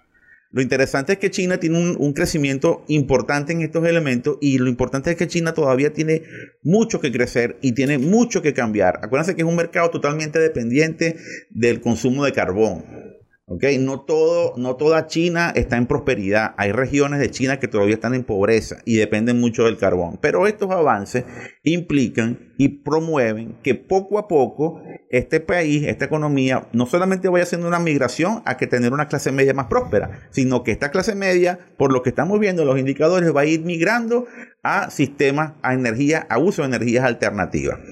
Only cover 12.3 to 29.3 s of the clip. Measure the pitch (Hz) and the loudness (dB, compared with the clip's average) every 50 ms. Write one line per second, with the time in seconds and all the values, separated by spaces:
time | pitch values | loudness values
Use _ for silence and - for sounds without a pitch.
12.3 | - 113 95 - 92 101 110 107 92 80 78 - - - - - - - _ _ | 0 0 0 0 2 2 2 2 0 -4 -10 -14 -18 -18 -18 -20 -20 -20 _ _
13.3 | _ _ _ - 92 87 131 139 143 127 131 135 135 135 - - 160 156 160 165 | _ _ _ -14 -6 -2 0 0 2 0 0 -2 -2 -6 -4 -2 0 2 2 2
14.3 | 170 175 170 - - 123 123 127 127 - 147 151 160 160 156 160 - 160 170 180 | 2 2 0 0 -2 -4 -4 -4 -2 0 2 2 4 2 0 0 -2 0 0 0
15.3 | 170 170 170 165 - - 113 104 117 120 123 120 139 117 - 135 127 101 98 95 | 0 0 0 0 0 -2 -2 0 0 0 0 0 0 0 0 0 -2 0 0 0
16.3 | 101 107 110 - - - 101 101 101 120 131 120 139 143 143 143 143 143 135 101 | 2 2 0 0 -2 -2 -2 0 0 0 -2 0 0 0 0 0 0 0 -2 -2
17.3 | - - 127 131 135 135 - 107 - 107 101 104 110 110 - 120 127 127 123 - | -2 -2 -2 -2 -2 -2 -4 -2 0 2 2 4 2 2 0 -2 -2 -2 -2 -2
18.3 | 113 95 98 107 113 110 104 - - - - 113 117 110 107 107 110 107 110 120 | 0 0 2 4 4 2 0 -2 -8 -8 -2 0 2 2 2 2 0 0 0 2
19.3 | 123 120 120 120 113 - 117 117 104 - - 95 90 90 87 85 87 - - 147 | 2 2 2 2 2 2 2 2 2 2 2 2 2 2 0 -4 -4 -2 -2 0
20.3 | - 180 185 214 214 - 202 190 185 180 156 139 117 101 101 - - 123 123 - | 2 2 2 2 0 -2 -4 -2 0 2 2 2 2 0 -2 -4 -4 -6 -6 -6
21.3 | - - - - - _ - 143 165 175 170 - 151 143 123 101 - 117 113 117 | -10 -16 -16 -18 -18 _ -2 -2 -2 0 -2 0 0 2 2 0 0 -2 -2 -2
22.3 | 123 - - - _ - 135 139 143 - - 147 147 160 165 165 156 139 123 110 | -4 -6 -10 -10 _ 0 0 0 0 -2 -4 -2 -2 0 0 0 0 0 0 0
23.3 | 107 107 113 113 - - - 135 120 - - - 185 190 196 196 202 208 202 - | -2 -4 -8 -12 -14 -6 -2 -2 -2 -2 -2 0 0 0 0 0 -2 -4 -2 0
24.3 | 175 147 127 107 - - 147 170 165 - - - - - - _ - 127 120 - | 2 2 2 2 0 -2 -4 -4 -4 -8 -14 -18 -20 -20 -8 _ -2 -2 0 0
25.3 | - 156 160 - 185 180 165 151 147 147 147 - - - 143 139 156 156 151 151 | 0 -2 0 0 0 0 0 2 0 0 0 -2 -2 -2 -4 -2 -2 -2 0 0
26.3 | 143 135 131 131 131 - - - - 117 123 123 - 175 185 190 190 185 190 190 | 0 2 2 2 0 -2 -2 -2 -2 0 0 2 2 0 2 0 0 0 0 2
27.3 | 180 180 175 175 180 170 170 170 175 175 170 165 147 139 131 120 - - 160 185 | 2 2 2 0 -2 -4 -2 -2 -2 0 0 0 2 2 0 0 0 -2 -2 -2
28.3 | 226 226 - 135 127 - 131 - - 123 120 120 131 147 147 - - 143 - 147 | -2 -2 -4 -6 -4 -4 -2 0 0 2 2 2 0 0 -2 -2 -4 -4 -2 -2